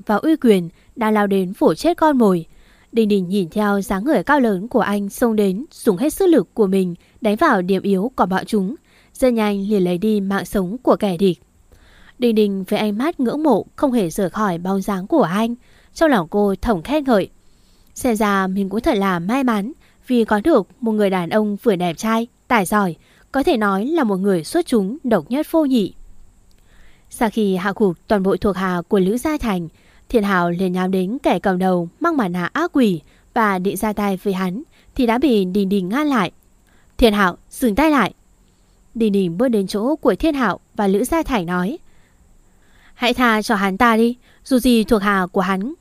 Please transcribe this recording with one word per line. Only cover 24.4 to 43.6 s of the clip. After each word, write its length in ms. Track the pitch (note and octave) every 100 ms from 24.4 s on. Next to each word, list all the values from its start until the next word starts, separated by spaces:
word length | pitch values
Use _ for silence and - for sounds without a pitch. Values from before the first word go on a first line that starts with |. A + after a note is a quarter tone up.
xuất 220 | D3+ E4+ E4+
chúng 320 | A#3 F#3+ C#4+
độc 280 | B3+ G3+ C#3+
nhất 160 | C4 D4+
vô 140 | E4 C#4+
nhị. 280 | B3+ F3+ - - - - _ _ _ _ - - - _
Sau 200 | - A3
khi 260 | A3+ G#3 F#3
hạ 180 | G3+ -
gục 220 | G3+ E3 -
toàn 160 | G#3
bộ 140 | F#3+ F#3
thuộc 180 | G#3+ F#3
hạ 260 | F#3+ F3 -
của 120 | G#3
Lữ 180 | F#3 A#3+
Gia 200 | D#4+ D4+
Thành, 300 | A3+ F3+ D#3+ - _ _ -
Thiên 140 | A#3+
Hạo 280 | G3+ F#3 F3
liền 200 | F3 F#3+
nhắm 200 | F3+ F#3
đến 260 | F#3+ F#3 C4+
kẻ 160 | D#4+ F#3+
cầm 200 | G3+ F#3
đầu 300 | F#3 F3+ E3+ -
mang 180 | E4+ D4+
mặt 100 | F#3+
nạ 220 | F3 E3+
ác 180 | - F4+
quỷ 280 | C#4+ A3+ D#3+ - _ _
và 260 | A#3+ G#3+ F#3+
định 180 | F#3 F#3+
ra 160 | A3
tay 260 | G#3 G3+ F#3
với 100 | G#3
hắn 300 | F#3 F#3 G3+ - _ _ -
thì 100 | A#3
đã 120 | A#3
bị 280 | D4+ G#3+ F#3
Đình 240 | G3+ F#3+
Đình 200 | G3+ F3
ngăn 180 | C4 D4+
lại. 240 | B3 F3 - _ _ _ _ _ -
"Thiên 160 | A#3
Hạo, 240 | G#3 F#3 - _
dừng 260 | - B3 G3+
tay 160 | D#4
lại." 220 | C#4+ F3+ - _ _ _ _ _ _ _ A3+
Đình 160 | A3
Đình 260 | G3 F3+ E3+
bước 100 | B3+
đến 200 | A3 F#3+
chỗ 280 | G3+ A#3+ D#4
của 200 | C4 F3+
Thiên 180 | E4
Hạo 260 | C#4+ A3 E3+ _ -
và 120 | G3+
Lữ 160 | G3
Gia 200 | B3 E4
Thành 220 | D4+ A#3+ E3+
nói: 320 | F3+ F#3 E4 - - _ _ _ _ _ _ _ _ -
"Hãy 200 | - A#3+
tha 280 | B3 A#3+ G#3+
cho 140 | G#3
hắn 220 | G#3